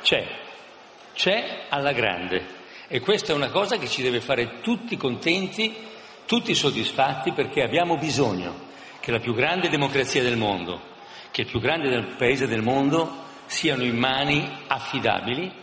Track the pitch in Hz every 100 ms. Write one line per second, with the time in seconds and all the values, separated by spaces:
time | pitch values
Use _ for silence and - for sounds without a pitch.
0 | - 139 92 - - - - - - -
1 | - - - 214 - - - 143 139 135
2 | 110 90 90 90 - - - - - 123
3 | 147 208 - 147 131 175 202 226 123 -
4 | 127 120 113 131 120 - - 233 - -
5 | 139 117 165 180 190 - 220 - - -
6 | - - - 233 233 160 143 113 107 -
7 | 135 147 - 156 117 - 120 143 175 165
8 | 156 139 127 90 87 - - - - -
9 | - 117 113 113 143 180 175 147 139 135
10 | 131 147 123 117 110 95 87 87 - -
11 | - - - - 113 120 120 165 139 123
12 | 107 - 123 135 131 110 110 135 139 160
13 | 165 - - - - - 160 135 123 117
14 | 127 131 143 147 147 - - 135 - 131
15 | 113 95 107 127 185 -